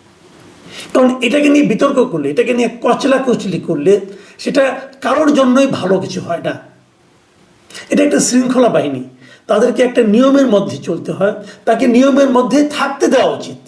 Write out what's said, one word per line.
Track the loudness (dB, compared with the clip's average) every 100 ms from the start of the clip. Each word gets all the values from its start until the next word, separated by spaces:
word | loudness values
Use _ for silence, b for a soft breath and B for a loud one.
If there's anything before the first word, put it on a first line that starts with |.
| _ _ -20 -20 -20 -20 -20 B B
কারণ | 0 2 0
এটাকে | -2 2 2
নিয়ে | 2
বিতর্ক | 2 0 0 2
করলে, | 0 -2 -4
এটাকে | -2 -2
নিয়ে | 0 -2 -2
কচলাকচলি | -2 0 0 0 0 -2 -4 -6
করলে | -4 -2 2 0 0 B B B
সেটা | -4 0 0 -2 -12 -8
কারোর | -2 0 2
জন্যই | 2 4 4 2
ভালো | -2 -2 -2
কিছু | -2 -10
হয় | -6 -6
না। | -6 -10 -16 _ _ _ _ _ _ _ _ _ B B B
এটা | 0
একটা | 2 0
শৃঙ্খলা | 2 0 0 2 2
বাহিনী, | 2 -2 -6 -12 B B B -2
তাদেরকে | 0 0 2
একটা | 0 2
নিয়মের | 2 4 4 4 2
মধ্যে | 0 -2 -8
চলতে | -8 -8 -8
হয়, | -4 -4 -4 B B
তাকে | -2 0 2
নিয়মের | 4 4 4 4
মধ্যে | 2 2 0 0
থাকতে | -2 -6 -2 0
দেওয়া | 2 0 -4
উচিত। | -12 -16